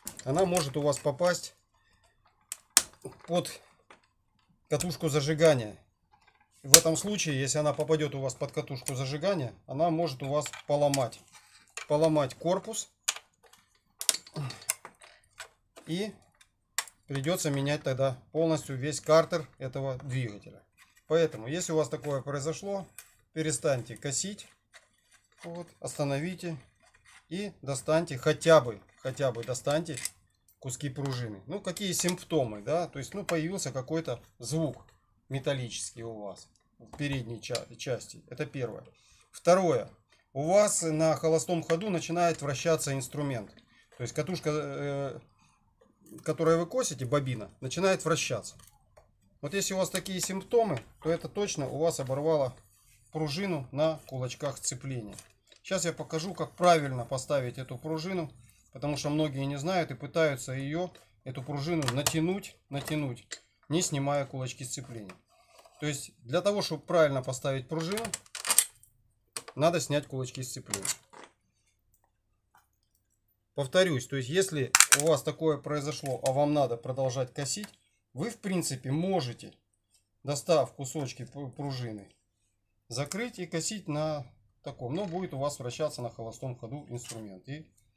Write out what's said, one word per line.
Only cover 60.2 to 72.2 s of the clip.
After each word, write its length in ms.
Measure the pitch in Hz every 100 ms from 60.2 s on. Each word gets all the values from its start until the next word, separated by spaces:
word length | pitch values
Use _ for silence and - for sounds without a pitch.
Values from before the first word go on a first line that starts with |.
| 160 131 -
ее, 400 | 131 139 160 180 - - _
эту 180 | 131 127
пружину, 420 | 127 143 143 170 131
натянуть, 640 | 127 143 160 165 196 - - _
натянуть, 580 | 139 - 151 143 117 - - _ _ -
не 120 | 156
снимая 440 | 175 143 139 143 131
кулачки 400 | 135 127 - 127
сцепления. 500 | - 131 117 98 - _ _ _ - - -
То 60 | 151
есть 260 | 139 - -
для 240 | 117 160
того, 200 | 185 208
чтобы 220 | - 156
правильно 400 | - 180 151 135
поставить 460 | 127 127 143 135 127
пружину, 340 | 160 165 208 226 - - - - - - - - _ _ _ _ - - -
надо 240 | 156 175
снять 260 | - 147 139
кулачки 380 | 131 127 -
сцепления. 420 | 127 - - 98 92 - _ - - _ _ _ _ _ _ _ _ _